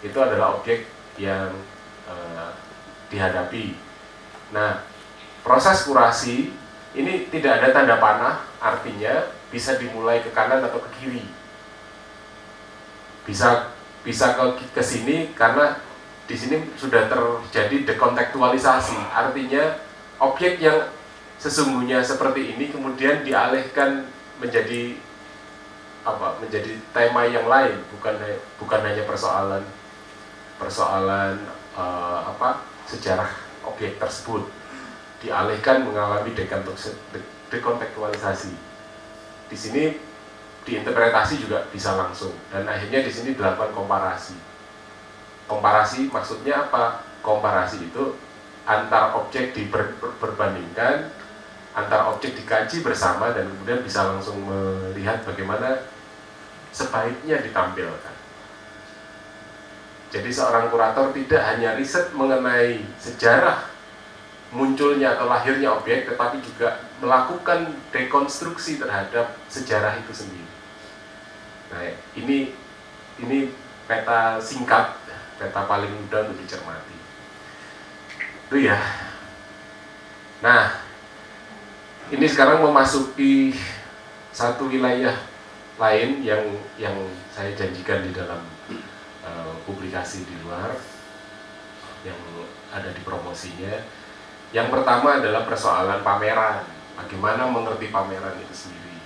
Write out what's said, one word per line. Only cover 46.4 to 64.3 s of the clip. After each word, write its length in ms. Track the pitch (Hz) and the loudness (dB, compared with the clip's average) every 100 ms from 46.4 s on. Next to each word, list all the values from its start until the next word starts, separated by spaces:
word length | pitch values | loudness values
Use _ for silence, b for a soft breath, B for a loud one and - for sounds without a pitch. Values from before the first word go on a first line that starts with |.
| 139 143 143 | 0 0 2
apa? 320 | - 117 110 - - | 2 2 0 -10 -10
Komparasi 720 | 110 107 107 - - 95 85 | 0 2 4 2 0 -4 -8
itu 240 | - 135 - - - - - | -4 -4 -4 -14 -20 -20 -16
antar 480 | - 107 107 110 107 117 | 0 0 4 4 4 2
objek 320 | - 131 123 | -2 -2 -4
diper-, 440 | 107 101 107 - - | -4 -4 -2 -2 -4
per-, 160 | - - | -8 -6
perbandingkan, 880 | - - 98 95 85 98 120 147 - - - - - - - - | -6 -2 -2 -2 -8 0 2 2 -2 -12 -18 -18 -20 -20 -10 -6
antar 400 | 107 110 110 107 | 0 2 2 0
objek 240 | 135 - | -4 -6
dikaji 400 | - 113 110 165 | 0 0 0 -2
bersama, 560 | - - 101 - 117 113 | -2 0 0 2 0 0
dan 160 | 98 | -2
kemudian 320 | 101 98 123 | -6 -4 -2
bisa 240 | 113 101 95 | -2 0 0
langsung 320 | 95 - 101 98 | 0 -4 -6 -4
melihat 720 | 98 95 95 92 95 101 113 - | -2 -2 -2 -4 -4 -2 -2 -4
bagaimana 560 | - 98 107 127 131 - - - - - - - - - | -6 -4 -2 0 -2 -4 -16 -20 -20 -20 -20 -20 -20 -16
sebaiknya 720 | - - 110 113 127 156 151 | -8 -4 -2 -2 -4 -2 -2
ditampilkan. 720 | - - 92 95 82 78 - - - - - - - - - - - - - - - - - - - - - | 0 -2 -2 -2 -6 -6 -12 -16 -18 -20 -20 -20 -20 -20 -20 -20 -18 -18 -18 -18 -18 -18 -18 -20 -20 -20 -8
Jadi 160 | 98 117 | -6 -4
seorang 400 | 127 127 117 113 | 0 4 4 4
kurator 400 | 117 110 110 135 | 4 4 4 2
tidak 300 | 139 135 - | 2 4 4
hanya 300 | 104 113 117 | 4 2 0
riset 400 | 110 135 - - | 0 0 0 0
mengenai 720 | 151 135 131 127 123 120 113 101 - | 0 2 4 4 4 4 2 -6 -12
sejarah 640 | 117 117 117 117 - - - - - - - - - | -14 2 6 8 6 2 -6 -14 -20 -20 -20 -20 -20